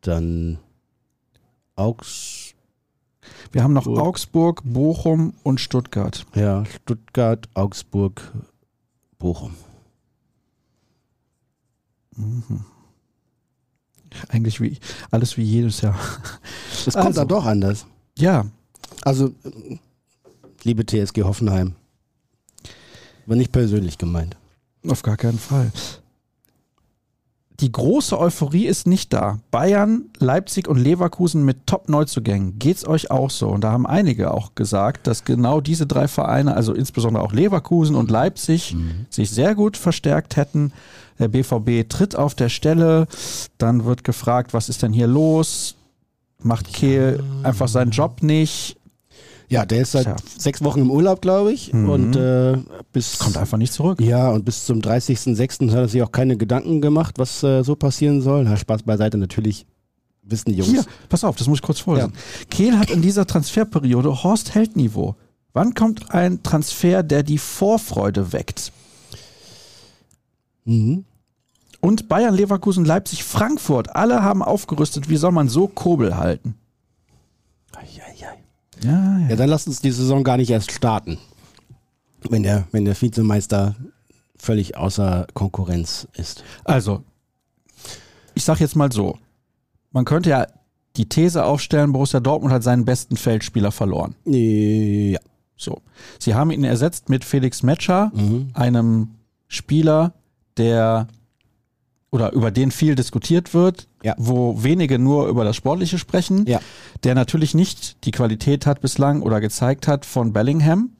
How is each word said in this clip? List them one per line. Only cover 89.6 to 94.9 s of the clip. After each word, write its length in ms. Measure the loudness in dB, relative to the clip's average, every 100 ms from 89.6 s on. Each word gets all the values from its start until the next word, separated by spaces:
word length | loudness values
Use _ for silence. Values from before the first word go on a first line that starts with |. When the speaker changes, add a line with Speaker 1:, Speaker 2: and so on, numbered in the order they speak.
| _ _ _
Speaker 2:
Man 140 | -4
könnte 260 | 0 0 2
ja 160 | 0 0 _ _ _ _ -6
die 120 | -2
These 360 | 2 2 2
aufstellen, 460 | 0 0 0 2 2
Borussia 280 | 2 0 0
Dortmund 320 | 0 0 2
hat 100 | 0
seinen 220 | 2 2
besten 320 | 2 -2 -2 -4
Feldspieler 560 | 0 -2 -2 -2 -2
verloren. 420 | 0 -2 -2 -6 -8
Speaker 1:
Ja. 920 | 0 2 2 2 2 2 0